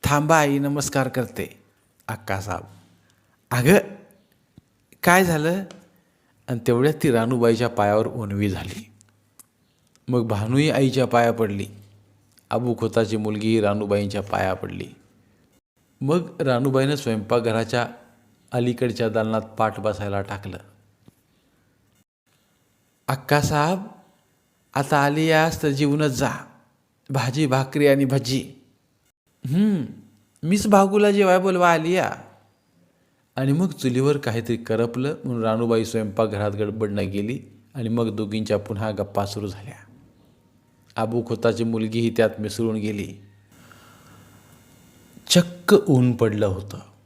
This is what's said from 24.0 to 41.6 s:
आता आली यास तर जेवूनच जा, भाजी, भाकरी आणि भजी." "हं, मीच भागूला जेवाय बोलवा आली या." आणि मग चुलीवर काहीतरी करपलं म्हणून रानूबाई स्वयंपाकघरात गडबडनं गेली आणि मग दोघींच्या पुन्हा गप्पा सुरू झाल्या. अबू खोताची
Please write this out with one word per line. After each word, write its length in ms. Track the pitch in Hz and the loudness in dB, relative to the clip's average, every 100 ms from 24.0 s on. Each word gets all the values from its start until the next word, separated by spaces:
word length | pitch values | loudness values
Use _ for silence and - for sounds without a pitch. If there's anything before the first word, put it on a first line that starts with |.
| _ _ _ _ _ _ _ | _ _ _ _ _ _ _
आता 240 | - 139 151 | -6 0 2
आली 300 | 143 151 160 | 2 2 2
यास 360 | 156 160 - | 4 2 0
तर 60 | 156 | -2
जेवूनच 420 | 139 147 147 151 | 2 0 2 0
जा, 200 | 120 135 143 - _ _ _ _ _ _ | 0 -2 -4 -12 _ _ _ _ _ _
भाजी, 360 | 139 120 131 151 | -2 -2 0 2
भाकरी 420 | 131 135 147 143 | 2 0 2 4
आणि 180 | 139 135 | 4 4
भजी." 480 | 135 113 131 - - _ _ _ _ _ _ _ _ 127 | 0 0 -4 -4 -16 _ _ _ _ _ _ _ _ -4
"हं, 380 | 156 214 190 123 - - _ _ _ | 2 2 2 -4 -12 -20 _ _ _
मीच 240 | 156 202 208 | 0 0 4
भागूला 440 | 202 196 208 208 | 6 6 4 4
जेवाय 280 | 202 196 185 | 4 6 4
बोलवा 320 | 190 180 175 | 4 4 4
आली 200 | 165 160 | 4 2
या." 200 | 185 120 - - _ _ _ _ _ _ _ _ _ _ - | 0 0 -4 -16 _ _ _ _ _ _ _ _ _ _ -4
आणि 160 | 135 | 0
मग 200 | 143 185 | 2 0
चुलीवर 460 | 147 131 123 135 143 | 0 0 2 2 2
काहीतरी 400 | 131 113 117 117 | -2 -4 -2 -4
करपलं 580 | 117 110 117 120 139 156 | -2 -2 0 -2 -4 -4
म्हणून 200 | - 120 | -6 -2
रानूबाई 420 | 113 110 117 113 113 | 0 0 2 0 0
स्वयंपाकघरात 680 | 117 107 98 110 101 104 | -4 -4 0 0 0 -4
गडबडनं 600 | 101 104 110 107 101 95 | -2 -6 -4 -4 -2 -4
गेली 280 | 101 104 135 - - _ | -4 -4 -6 -12 -20 _
आणि 160 | 139 113 | -8 -4
मग 260 | 117 113 104 | -2 -2 -4
दोघींच्या 420 | 104 107 107 104 | -6 -6 -2 -2
पुन्हा 340 | 101 101 110 | -2 -6 -6
गप्पा 340 | 101 101 - 101 | -6 -4 -4 -4
सुरू 220 | 110 104 | -6 -10
झाल्या. 260 | 98 101 - - - - _ _ _ _ _ _ _ _ - | -10 -16 -20 -20 -20 -20 _ _ _ _ _ _ _ _ -6
अबू 280 | 113 120 113 | -4 -4 -4
खोताची 380 | 113 117 113 | 0 0 0